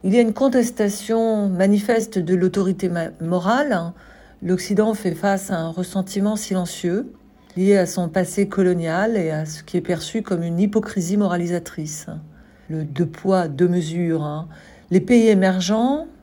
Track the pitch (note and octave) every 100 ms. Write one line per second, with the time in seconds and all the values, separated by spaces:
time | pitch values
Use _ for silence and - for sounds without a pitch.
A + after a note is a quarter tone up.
0 | F#3+ A3+ A3+ G#3+ C4+ B3 A#3+ - G#3 G3+
1 | - A3+ A3+ G#3+ G3+ F3+ G3 G#3 G#3 A3+
2 | A3 F#3+ E3 F3+ F#3 G3+ F#3 F#3 F#3 E3+
3 | D#3+ - E3 F3+ E3+ B3 D4 G3 E3+ -
4 | - - - - F3 F3+ - G3+ G#3+ G#3+
5 | F#3 D#3+ G3+ G3 G3 F3+ E3 E3 F3+ G3
6 | F#3+ G3+ G3+ G#3+ - F#3 F3 - F3+ F#3
7 | C4+ - - _ _ - F#3+ G3+ F3 F3+
8 | F3 F3 F3+ - G3+ G3 F#3 F3+ E3 E3+
9 | G#3+ A3 E3 D#3 D#3 - - F3+ E3+ F3
10 | - A3+ G#3+ F3+ E3+ E3+ G3+ G#3 G#3 -
11 | E3+ G#3 G3+ F3 F3 F3 E3+ - D#3 -
12 | - D#3 D#3 - - _ - D#3+ D3+ C#3
13 | E3+ - F#3+ F#3+ E3 C#3 F3 F3 D#3 E3
14 | E3+ E3 D3+ D3+ E3 - - - _ F#3
15 | F#3+ A#3+ A3+ G3+ F#3+ F#3 F3+ G#3+ B3 D4
16 | D#4+ -